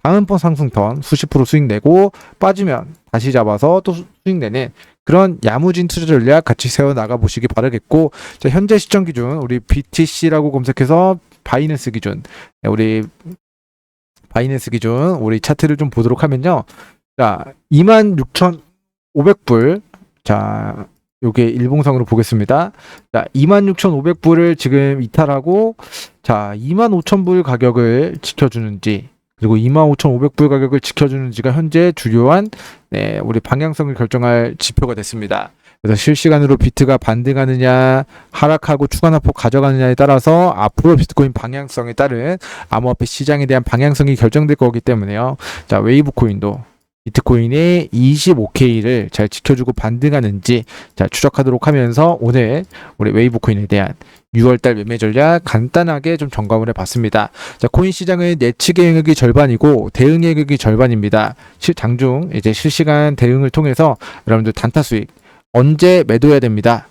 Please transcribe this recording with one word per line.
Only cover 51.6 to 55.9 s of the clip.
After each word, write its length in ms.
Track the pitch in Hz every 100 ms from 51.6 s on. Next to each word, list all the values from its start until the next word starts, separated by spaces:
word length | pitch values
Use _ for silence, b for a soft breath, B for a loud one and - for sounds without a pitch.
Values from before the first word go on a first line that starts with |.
| 147
하면서 500 | 143 120 117 165 170
오늘 460 | 117 123 113 147 - B B -
우리 140 | 107
웨이브 260 | 104 123 117
코인에 300 | - 104 101
대한 260 | 101 95 - b b _
유월 240 | 113 120 123
달 160 | 123
매매 240 | 110 104 117
전략 460 | 110 113 156 170 175
간단하게 720 | 113 123 170 170